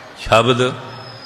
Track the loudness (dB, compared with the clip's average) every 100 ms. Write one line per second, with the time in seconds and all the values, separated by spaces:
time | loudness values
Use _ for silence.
0 | -20 -14 2 4 4 2 0 -2 -14 -16
1 | -18 -18